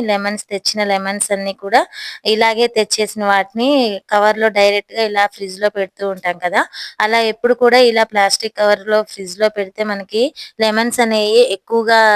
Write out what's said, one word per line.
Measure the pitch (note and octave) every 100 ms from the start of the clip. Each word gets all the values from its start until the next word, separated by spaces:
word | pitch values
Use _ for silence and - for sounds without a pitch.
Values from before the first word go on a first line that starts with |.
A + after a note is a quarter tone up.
లెమన్స్, | A3 G3+ G3+ G#3 -
తెచ్చిన | G3 - G#3+
లెమన్స్ | G3+ G3 F#3+ G3+ G#3
అన్ని | G3 G3
కూడా | F#3+ G3 B3 F4+ - - - G#3
ఇలాగే | A3 A3+ A3 A#3+
తెచ్చేసిన | A#3 G#3 - G#3 A3 G3+
వాటిని | G3 F#3+ A3+ B3+ C#4+ A#3 G3 -
కవర్ | G#3 G#3 G#3+
లో | A3
డైరెక్ట్ | G3+ G3+ G3+ -
గా | G#3+
ఇలా | A3 G#3 G3+
ఫ్రిడ్జ్ | - G3 F#3
లో | G#3
పెడుతూ | G3+ F#3+ - G3
ఉంటాం | F#3 F3+ F3
కదా. | F3 G3+ E4+ - - -
అలా | G#3+ A#3
ఎప్పుడు | A3+ G#3+ A#3
కూడా | A#3+ B3 B3
ఇలా | B3 A3+
ప్లాస్టిక్ | A3 G#3 G3 - A3 -
కవర్ | G#3 G3+ G3+
లో | G#3+
ఫ్రిడ్జ్ | G#3 - F#3 F#3
లో | G#3+
పెడితే | G#3+ F#3+ -
మనకి | G#3 G3+ F#3+ G#3+ C4+ - - -
లెమన్స్ | A3 G#3+ A#3 A3+
అనేవి | A3+ A3 G#3 A3+ B3
ఎక్కువగా | F#3+ - A3+ A3 A3+ A3